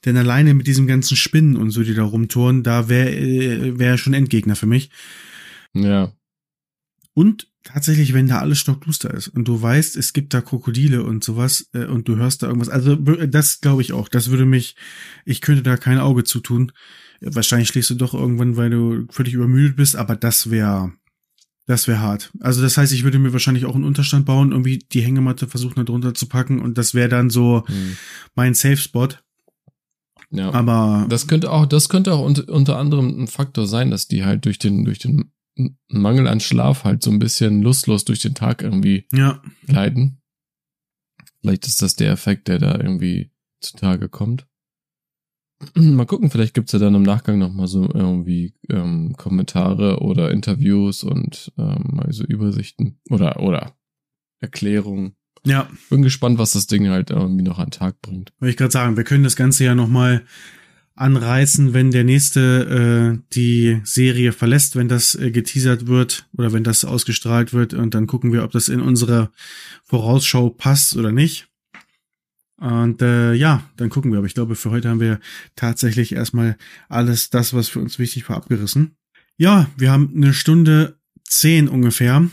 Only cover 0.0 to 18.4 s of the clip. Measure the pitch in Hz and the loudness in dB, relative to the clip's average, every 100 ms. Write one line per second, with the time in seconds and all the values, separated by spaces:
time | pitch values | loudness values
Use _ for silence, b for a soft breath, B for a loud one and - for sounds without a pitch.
0 | 127 123 120 127 151 139 127 135 131 131 | 2 2 2 4 4 4 2 2 2 2
1 | 127 131 - 156 156 131 110 110 110 110 | 0 -2 0 4 4 2 0 -2 -2 0
2 | 107 113 113 123 123 131 117 117 113 123 | 0 -2 -2 0 2 2 2 0 2 0
3 | 127 - 135 127 131 117 127 123 123 123 | 0 -2 -2 0 -2 -2 -4 0 0 2
4 | 135 139 131 113 104 104 107 123 139 B | 0 0 2 0 0 -2 0 0 -2 B
5 | B B B B B B B 95 101 101 | B B B B B B B -2 0 0
6 | 92 _ _ _ _ _ _ _ _ _ | -2 _ _ _ _ _ _ _ _ _
7 | _ 156 202 214 - _ - 143 147 151 | _ 2 2 2 -12 _ -12 -4 0 2
8 | 139 131 131 123 147 143 - 143 160 151 | 2 2 2 0 0 0 0 -4 -4 -6
9 | - - - 123 117 117 117 139 156 - | -6 -10 -8 -4 -2 -2 2 2 0 -4
10 | - 147 143 123 - 123 123 120 147 127 | -4 -4 -2 -4 -4 -6 -4 0 2 2
11 | 113 113 - 113 127 - - 123 117 123 | -2 -6 -4 -2 -2 -2 -6 -10 -4 -4
12 | 113 110 123 - 120 120 117 135 131 147 | -2 0 -2 -2 -4 -4 -2 0 2 2
13 | 143 170 151 151 143 - 147 135 120 123 | 2 0 2 0 0 0 0 0 0 -4
14 | 104 123 113 127 131 131 120 B B B | -2 -2 0 2 4 2 -2 B B B
15 | B B - 120 - 143 127 123 127 131 | B B -8 -4 2 2 2 0 0 0
16 | 139 123 120 117 - 120 123 B B B | 2 0 0 -4 -2 -2 -2 B B B
17 | B B - 143 110 120 113 127 117 123 | B B -8 -4 0 0 0 -2 -2 -2
18 | 127 131 127 120 | -4 -2 -2 0